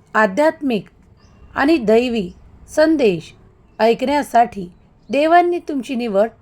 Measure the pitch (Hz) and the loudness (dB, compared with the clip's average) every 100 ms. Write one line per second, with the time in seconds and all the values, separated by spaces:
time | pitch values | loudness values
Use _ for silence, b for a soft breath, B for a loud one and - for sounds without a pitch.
0 | _ 214 214 196 311 320 277 214 - _ | _ -2 0 0 -2 -2 -4 -6 -8 _
1 | _ _ _ _ - - 277 330 214 220 | _ _ _ _ -12 -4 0 0 2 2
2 | 254 233 180 - - - - - 320 311 | 2 -4 -6 -10 -20 -20 -8 0 2 2
3 | 233 170 - - - _ _ - 220 233 | 0 0 -6 -20 -20 _ _ -2 0 0
4 | 262 285 240 233 233 202 180 - _ _ | 0 -2 0 0 0 -2 -16 -18 _ _
5 | - 247 311 349 349 349 - 285 220 240 | -6 0 2 4 2 -2 -6 -8 -6 -6
6 | 240 196 220 - | -2 0 -2 -4